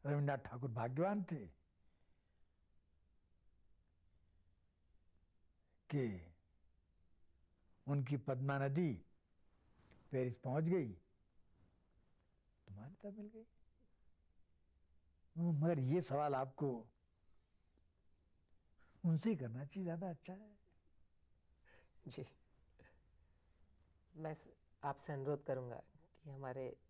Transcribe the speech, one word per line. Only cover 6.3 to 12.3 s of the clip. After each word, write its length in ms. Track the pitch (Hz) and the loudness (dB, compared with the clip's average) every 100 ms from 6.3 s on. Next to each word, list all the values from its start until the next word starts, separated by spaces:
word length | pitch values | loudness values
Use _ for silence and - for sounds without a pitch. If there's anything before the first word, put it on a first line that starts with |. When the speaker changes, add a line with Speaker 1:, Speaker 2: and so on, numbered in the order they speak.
| - _ _ - _ _ _ - - - _ _ _ _ - - | -20 _ _ -20 _ _ _ -20 -20 -20 _ _ _ _ -12 0
Speaker 1:
उनकी 300 | 143 127 139 | 0 2 0
पद्मा 420 | - 127 139 139 | 0 0 2 2
नदी 340 | 139 143 170 95 - _ _ _ - _ _ - - - - | 2 4 2 2 -6 _ _ _ -20 _ _ -20 -20 -20 -4
पेरिस 240 | 131 123 | 0 0
पहुंच 300 | 110 131 135 | 0 0 2
गई 240 | 165 185 127 92 - _ _ - - _ - _ _ - _ _ _ | 4 2 2 -6 -16 _ _ -20 -20 _ -20 _ _ -20 _ _ _